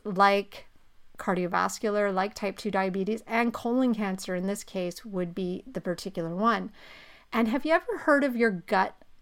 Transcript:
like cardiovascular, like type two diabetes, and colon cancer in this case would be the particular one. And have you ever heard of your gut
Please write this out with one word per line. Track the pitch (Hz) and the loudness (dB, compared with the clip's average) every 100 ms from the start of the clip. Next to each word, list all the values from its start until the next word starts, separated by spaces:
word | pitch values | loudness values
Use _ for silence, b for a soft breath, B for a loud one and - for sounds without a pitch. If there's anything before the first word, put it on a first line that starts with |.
| 214 | -4
like | 190 196 202 196 - - - - - - - | 4 6 6 0 -10 -18 -20 -20 -20 -18 -8
cardiovascular, | - 180 180 180 190 - 220 208 202 | -2 0 2 2 0 0 -2 0 2
like | 185 202 | 0 -2
type | - 202 196 | -2 -6 -4
two | 214 | -2
diabetes, | 190 190 190 190 220 - | 0 0 0 -2 -4 -2
and | 226 240 | 0 0
colon | - 233 247 254 | 0 0 2 2
cancer | 214 202 185 - | 2 -2 -4 -4
in | 180 190 | -4 -2
this | 202 | -4
case | - 190 175 - | -6 -6 -4 -6
would | 226 196 175 | -8 -4 -4
be | 180 180 180 - | -4 -4 -4 -8
the | 185 | -8
particular | 180 175 190 185 165 | -4 -6 -6 -6 -4
one. | 175 220 202 185 B B B B B B | 0 2 2 -2 B B B B B B
And | 233 226 | 0 2
have | 262 | 2
you | 302 | 2
ever | 339 415 381 | 2 2 -2
heard | - 285 | 4 4
of | 277 240 | 4 2
your | 233 | 0
gut | 185 - 190 202 - - - | 0 0 0 0 -4 -20 -6